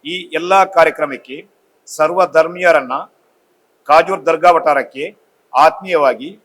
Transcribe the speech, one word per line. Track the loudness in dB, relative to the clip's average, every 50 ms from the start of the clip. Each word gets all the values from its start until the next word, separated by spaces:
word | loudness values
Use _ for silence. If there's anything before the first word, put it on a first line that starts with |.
| _ -10
ಈ | -10 -10 -12 -8 -8 -6
ಎಲ್ಲ | -2 0 2 2 2 2 2
ಕಾರ್ಯಕ್ರಮಕ್ಕೆ | 2 2 2 2 -4 -6 -6 -6 -14 _ -16 -18 -18 -18 _ _ _ _ _ _ _ _ -18 -4
ಸರ್ವ | -4 -2 -2 0 0 -2 2 2
ಧರ್ಮೀಯರನ್ನ | 0 0 0 -4 0 0 2 2 2 0 -4 -10 -10 -10 _ _ _ _ _ _ _ _ _ _ _ _ _ _ _ _ 2
ಕಾಜೂರ್ | 2 2 2 2 -4 -4 -2
ದರ್ಗಾ | -2 -2 2 4 4 4
ವಠಾರಕ್ಕೆ | 4 2 0 0 0 -2 -6 _ -12 -12 -12 _ _ _ _ _ _ _ _ 2 4 4
ಆತ್ಮೀಯವಾಗಿ | 4 2 0 -8 -2 0 2 2 0 0 -2 -10 -16 -16 _